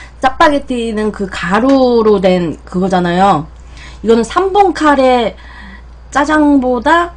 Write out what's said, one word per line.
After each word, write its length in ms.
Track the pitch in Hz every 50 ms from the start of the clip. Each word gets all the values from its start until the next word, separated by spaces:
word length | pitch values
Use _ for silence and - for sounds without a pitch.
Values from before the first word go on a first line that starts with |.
| - - - -
짜파게티는 920 | - 254 - - 339 311 294 277 285 - 254 240 233 233 214 214 214 214
그 160 | 202 - 202 185
가루로 920 | - - - 170 190 220 233 269 277 269 254 247 240 233 220 214 208 196
된 360 | 185 185 180 180 175 160 - - -
그거잖아요. 840 | - - 180 190 190 185 180 175 175 170 180 190 202 180 147 160 - - - - - - - - - - -
이거는 220 | - 214 226 233 220
삼 300 | - - 349 381 381 370
분 200 | 415 403 381 302
카레 640 | - 311 302 285 269 262 254 254 247 233 196 - - - - - - - - - - - - - - - -
짜장보다 1000 | - 262 294 294 311 311 302 294 285 277 247 254 254 240 226 294 330 339 349 339 -